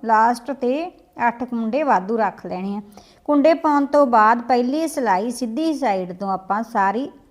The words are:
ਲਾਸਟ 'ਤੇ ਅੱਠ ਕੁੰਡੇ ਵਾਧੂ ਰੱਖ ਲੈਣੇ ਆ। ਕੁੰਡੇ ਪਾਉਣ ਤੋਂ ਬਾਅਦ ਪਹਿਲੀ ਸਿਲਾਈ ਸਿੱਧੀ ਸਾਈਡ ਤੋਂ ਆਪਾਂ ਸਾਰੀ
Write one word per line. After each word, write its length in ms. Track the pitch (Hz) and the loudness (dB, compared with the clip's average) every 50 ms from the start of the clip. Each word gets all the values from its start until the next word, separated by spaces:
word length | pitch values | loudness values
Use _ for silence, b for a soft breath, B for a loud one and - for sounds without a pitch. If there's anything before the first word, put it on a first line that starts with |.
| - | 0
ਲਾਸਟ 480 | 220 226 214 220 233 247 240 - - | 2 2 4 4 4 2 0 -4 -10
'ਤੇ 400 | 277 262 - 240 254 294 330 359 - _ _ _ _ - 233 240 | -8 -4 -2 -2 -2 -2 -4 -8 -10 _ _ _ _ -2 -2 -2
ਅੱਠ 160 | 226 240 262 | -2 -2 -8
ਕੁੰਡੇ 380 | 240 - 233 226 220 214 269 - | -6 -6 -4 -4 -2 -2 -2 0
ਵਾਧੂ 340 | - 226 185 180 185 226 226 | 2 2 0 0 -2 -2 -2
ਰੱਖ 280 | 220 190 180 - - | -2 -2 -4 -6 -12
ਲੈਣੇ 300 | 180 180 180 185 196 202 208 | -10 -8 -8 -6 -6 -8 -8
ਆ। 40 | 208 B B B B B B B B | -10 B B B B B B B B
ਕੁੰਡੇ 280 | - 294 294 269 311 330 | 0 2 4 4 4 2
ਪਾਉਣ 320 | 330 - 311 294 285 285 | 4 2 0 2 2 0
ਤੋਂ 200 | 269 285 294 285 254 | 2 4 2 4 4
ਬਾਅਦ 340 | 233 226 214 214 233 240 233 - | 4 4 6 6 4 2 2 0
ਪਹਿਲੀ 400 | 254 247 247 247 262 311 330 311 | 0 2 2 0 0 -2 -2 -2
ਸਿਲਾਈ 420 | 311 302 262 220 190 185 208 240 | -4 -4 0 0 0 0 0 -4
ਸਿੱਧੀ 420 | 240 240 262 226 220 240 320 320 311 | -6 -6 -6 -6 -4 -2 -2 -2 -2
ਸਾਈਡ 400 | 269 269 233 202 190 185 175 180 180 | -2 -2 -2 -2 -2 -4 -6 -8 -10
ਤੋਂ 120 | 202 196 | -6 -4
ਆਪਾਂ 320 | 190 185 185 - 196 208 233 | -4 -6 -4 -4 -4 -4 -4
ਸਾਰੀ 460 | 226 - 220 196 196 196 226 277 - - - _ _ | -4 -2 0 0 0 0 -2 -6 -8 -12 -18 _ _